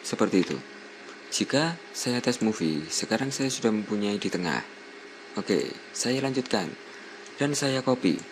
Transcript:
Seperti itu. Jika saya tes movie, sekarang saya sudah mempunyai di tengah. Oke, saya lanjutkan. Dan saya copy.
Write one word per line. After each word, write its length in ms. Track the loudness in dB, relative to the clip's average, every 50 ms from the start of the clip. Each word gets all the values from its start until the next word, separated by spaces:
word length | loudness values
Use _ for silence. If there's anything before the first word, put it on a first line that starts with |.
| -4
Seperti 400 | -6 0 2 2 6 6 4 4
itu. 160 | 4 0 -4 -6 -10 -16 -16 -16 -16 -16 -16 -16 -16 -16 -14 -12 -4
Jika 480 | 0 0 0 4 4 4 4 4 0 -4 -10 -14 -8
saya 240 | -6 -2 0 0 2
tes 240 | 2 2 2 4 4
movie, 400 | 2 2 4 2 0 0 0 -2 -2
sekarang 400 | -2 -2 0 2 2 2 2 0
saya 160 | 0 0 0 0
sudah 240 | 0 2 2 4
mempunyai 480 | 4 4 0 0 0 0 2 2 0 0
di 80 | 0 0
tengah. 340 | 0 0 0 0 0 0 -2 -6 -14 -16 -16 -16 -16 -16 -16 -16 -18 -16 -18 -8 -6 -6
Oke, 320 | 0 2 2 2 2 0 -6 -10 -14 -12 -6
saya 240 | -4 0 0 0 2
lanjutkan. 480 | 0 0 0 0 0 2 0 0 0 0 -6 -10 -14 -16 -16 -16 -16 -16 -16 -16 -16 -16 -4 0
Dan 160 | 0 0 2
saya 240 | 2 2 2 2 2
copy. 400 | 4 4 2 6 6 4 4 4 0 -8